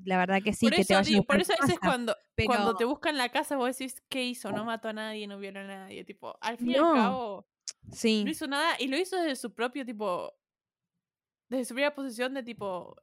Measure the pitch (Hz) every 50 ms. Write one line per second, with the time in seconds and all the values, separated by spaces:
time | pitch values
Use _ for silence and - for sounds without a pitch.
0 | 185 190 185 185 180 185 190 196 202 214 208 - 233 220 311 - - - 190 196
1 | 196 208 214 202 - - - 196 359 - 381 - 285 269 349 - - 185 262 240
2 | 240 226 - - _ _ _ - 220 214 214 208 202 226 220 190 233 247 294 -
3 | - 330 302 269 247 240 - 285 294 - 294 269 240 254 247 - 262 254 - -
4 | _ - - 262 254 247 247 - - 202 202 208 220 233 226 226 226 220 214 214
5 | 220 220 214 214 208 202 202 196 202 196 196 196 196 196 196 190 190 196 202 185
6 | 180 - 202 - - 110 - - - 220 240 233 240 240 247 277 320 339 311 254
7 | 226 247 262 262 240 214 196 - - _ _ _ - - - _ - - - -
8 | - 226 220 214 208 269 320 - 311 269 277 285 311 339 302 - 247 262 262 320
9 | 381 - 381 370 339 311 262 - - 220 - - 233 247 247 285 254 233 233 208
10 | 214 196 180 165 80 - - _ _ _ _ _ _ _ _ _ _ _ _ _
11 | _ _ _ _ _ _ _ _ _ - 233 262 240 220 233 254 285 294 294 277
12 | 277 269 220 226 247 254 269 277 233 240 226 - 202 196 185 175 - - - -